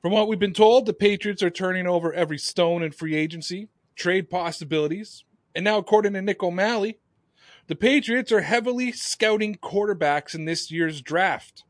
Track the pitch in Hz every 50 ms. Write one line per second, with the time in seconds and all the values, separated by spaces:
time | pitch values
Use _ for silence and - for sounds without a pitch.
0 | - 170 202 220 214 214 220 185 202 202 180 - 214 214 233 262 240 214 208 -
1 | 202 208 208 196 - 208 202 - 196 175 170 - 190 185 185 185 180 180 180 175
2 | 165 165 160 175 175 151 156 143 - - - - 175 170 170 175 170 160 147 -
3 | 165 160 156 151 156 160 165 170 156 - 175 190 208 - _ _ _ _ _ -
4 | - 180 180 190 190 - - 180 175 170 160 - 165 143 156 156 151 151 160 190
5 | 214 - - - _ _ _ _ _ _ _ 160 180 208 214 214 185 - 214 214
6 | 208 202 202 190 190 202 190 - - 180 175 180 196 214 240 220 196 220 220 _
7 | _ _ _ _ _ _ _ _ _ _ - - _ _ 160 - - 247 269 294
8 | - - 233 254 226 - 226 208 165 143 226 240 220 247 247 247 247 247 - -
9 | - - - _ 220 220 214 214 214 214 208 - - - - 202 208 208 202 170
10 | 160 147 143 147 143 - - 160 156 160 165 160 - - 156 165 165 160 156 147
11 | 127 - 151 170 190 190 143 117 - - _ - _ _